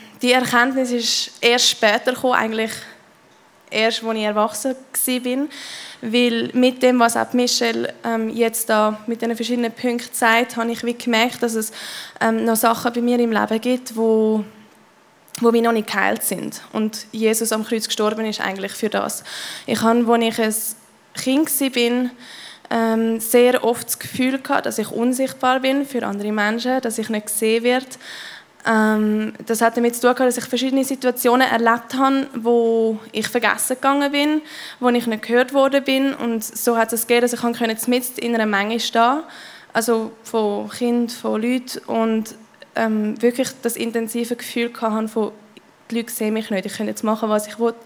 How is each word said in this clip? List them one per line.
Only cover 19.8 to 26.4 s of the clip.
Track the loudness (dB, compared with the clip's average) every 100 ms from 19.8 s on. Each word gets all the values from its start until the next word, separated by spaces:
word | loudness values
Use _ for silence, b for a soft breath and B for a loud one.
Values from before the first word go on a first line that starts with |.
habe, | 4 4 4
als | 4 2 0
ich |
ein | -2 -2 -6 -10 -18 _ _
Kind | -8 0 0 2
gsi | 0 0
bin, | 2 2 2 -2 -6 B B B B -4
ähm, | 0 2 2 2 0
sehr | 2 4 6 4
oft | 0 -2 -4
das | -8
Gefühl | -8 -2 -2 -2
gehabt, | -2 -2 -2
dass | -4
ich | -4
unsichtbar | -2 0 0 -2 -2 0 2
bin | 2 0 -2
für | -4
andere | -4 -4 -2
Menschen, | 0